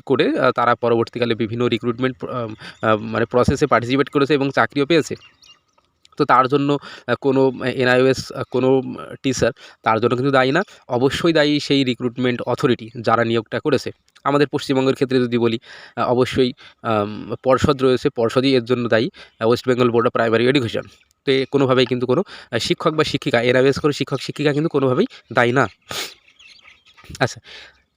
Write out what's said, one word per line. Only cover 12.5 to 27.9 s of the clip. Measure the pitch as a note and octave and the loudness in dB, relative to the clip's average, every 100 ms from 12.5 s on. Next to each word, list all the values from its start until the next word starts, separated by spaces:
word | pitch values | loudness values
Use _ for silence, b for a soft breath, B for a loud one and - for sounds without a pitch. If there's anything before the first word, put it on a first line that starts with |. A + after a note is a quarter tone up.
| A#2+ C3+ A2+ A2+ B2+ | -2 0 0 -4 -6
যারা | A#2 A2+ | 0 0
নিয়োগটা | A#2 A#2 G#2+ A#2+ | 2 -2 -4 -6
করেছে। | D#3 B2+ - - _ _ | -2 -2 -4 -12 _ _
আমাদের | C3+ C#3+ C#3+ | -2 2 2
পশ্চিমবঙ্গের | D3 - C3 C3 | -2 -2 0 0
ক্ষেত্রে | B2+ C3 C3 | 0 0 0
যদি | B2 A#2 | 0 0
বলি, | A#2 A2+ B B B - | 0 -2 B B B -4
আহ, | |
অবশ্যই, | A#2 B2 B2 - B2+ - B _ | 0 0 0 0 -2 -4 B _
আম, | A#2 A2 G#2 G#2 F2 G#2 | -2 0 -2 -6 -10 -4
পর্ষদ | B2+ C3 - C#3 | 0 2 2 2
রয়েছে, | C3 B2+ D3 | 2 2 0
পর্ষদই | - A2+ C3 C3+ | -2 -2 0 0
এর | C3 | 0
জন্য | A2+ B2 A#2 | 0 -2 0
দায়ী, | A2 C#3 B B _ | 0 0 B B _
আহ, | A2+ | 0
ওয়েস্ট | A#2+ B2+ | 0 0
বেঙ্গল | B2 B2 | 2 2
বোর্ড | A#2 A#2 | 2 0
অফ | |
প্রাইমারি | - A#2 A2 B2 | 0 0 2 4
এডুকেশন। | C#3 A2+ G#2+ - _ _ _ | 2 2 -4 -10 _ _ _
তো | - | -2
এ | C3+ C3 | -2 0
কোনোভাবেই | C#3 C3 B2+ B2+ | 0 2 2 2
কিন্তু | B2 B2 | 0 0
কোনো, | C3 G3+ B B | 0 -2 B B
আহ, | A#2 | -6
শিক্ষক | - E3+ E3 | -4 -2 0
বা | D#3 | 0
শিক্ষিকা, | D3 C#3 D3 A#2+ | -2 -4 -2 0
এনআইওএস | A#2+ B2+ C3+ C3 | 2 4 2 2
কোনো | D3+ | -2
শিক্ষক | C#3 C#3 C3+ | -2 -6 -6
শিক্ষিকা | - - D3 | -8 -4 -2
কিন্তু | C#3+ D#3+ | 0 0
কোনোভাবেই | C#3+ C3 B2+ B3 B - | 0 2 2 -2 B -4
দায়ী | A#2+ A#2+ | 2 2
না। | C3 B2+ - - B B B _ _ - - - - _ _ - - | 2 0 -4 -14 B B B _ _ -20 -20 -20 -20 _ _ -20 -4
আচ্ছা, | B2+ - B B B B _ | -4 -4 B B B B _